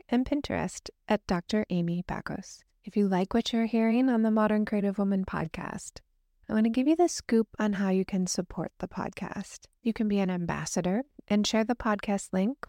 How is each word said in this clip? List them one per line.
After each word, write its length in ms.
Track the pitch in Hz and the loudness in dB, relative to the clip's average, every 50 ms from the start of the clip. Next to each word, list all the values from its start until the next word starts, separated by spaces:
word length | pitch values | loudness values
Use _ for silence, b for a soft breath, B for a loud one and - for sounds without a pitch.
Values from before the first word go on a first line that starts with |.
| - | -4
and 180 | - - 240 254 | -2 0 0 0
Pinterest 640 | - 285 294 - - - 175 - 190 - - - - - _ _ - | 0 -2 -2 -2 -2 -2 -2 -2 -4 -6 -10 -14 -16 -18 _ _ -2
at 160 | 214 208 - | -2 0 0
Doctor 380 | - 190 175 - - - 214 214 - | -2 -2 -2 0 -2 -2 -2 0 0
Amy 320 | 196 175 170 170 175 175 - | 0 0 0 0 -2 -4 -4
Bacos. 520 | - - - - - 175 - 190 - - - _ _ _ _ _ | -6 -8 -8 -8 -8 -8 -10 -10 -14 -20 -20 _ _ _ _ _
If 100 | 208 - | -4 0
you 140 | 214 202 196 | 2 2 4
like 240 | 190 180 190 190 - | 2 2 0 2 0
what 180 | 233 - - | 0 0 0
you're 140 | - 226 226 | 0 0 0
hearing 420 | 220 - 226 226 226 226 247 262 | 2 2 2 2 4 4 4 4
on 140 | 262 240 226 | 4 4 4
the 100 | 220 220 | 4 4
Modern 320 | 220 220 214 214 214 214 214 | 4 4 4 4 4 2 2
Creative 340 | - 220 208 196 202 196 | 0 0 0 0 0 0
Woman 280 | - 202 196 202 190 190 | 0 0 2 2 0 0
podcast, 720 | - - 160 160 160 - - - - - - - - - - - _ _ _ _ _ _ _ _ | -2 -4 -4 -6 -6 -6 -8 -10 -8 -10 -10 -12 -14 -18 -20 -20 _ _ _ _ _ _ _ _
I 60 | - 214 | -2 0
want 100 | 220 220 | 2 2
to 60 | 226 | 2
give 180 | 226 247 254 | 2 2 2
you 80 | 294 320 | 4 4
the 140 | 330 349 330 | 6 4 4
scoop 400 | - - - - 233 226 220 - - - | 2 -2 -2 2 2 2 2 2 -2 -2
on 140 | 214 214 202 | -2 0 0
how 160 | 185 202 190 | 0 2 2
you 160 | 185 190 190 | 2 2 2
can 200 | - - 185 185 | 0 0 0 0
support 460 | 175 - - 180 - - - 160 - - - | 0 -2 -4 -4 -4 -6 -8 -8 -8 -8 -10
the 80 | - | -10
podcast. 760 | 185 - 185 190 - - - 202 - - 208 196 - - - - - _ _ | -8 -6 -6 -6 -6 -6 -6 -8 -6 -6 -8 -10 -10 -14 -20 -20 -20 _ _
You 100 | - 233 | -4 -4
can 160 | 214 - 226 | -2 0 0
be 120 | 208 202 202 | 0 2 2
an 100 | 196 185 | 2 0
ambassador 720 | 185 175 175 165 151 143 151 - - 190 175 180 190 226 277 - _ - - | 0 -2 -2 -2 -4 -4 -4 -4 -2 -2 0 0 0 -2 -2 -6 _ -20 -4
and 180 | - 208 208 202 | 0 2 2 2
share 200 | - - 220 220 | 2 2 2 2
the 100 | 214 247 | 0 -2
podcast 540 | - - 220 208 202 - - 202 196 - - | -2 0 -2 -2 0 0 -2 -2 -2 -4 -2
link 260 | - 185 190 220 277 - - | 0 0 0 0 -2 -4 -2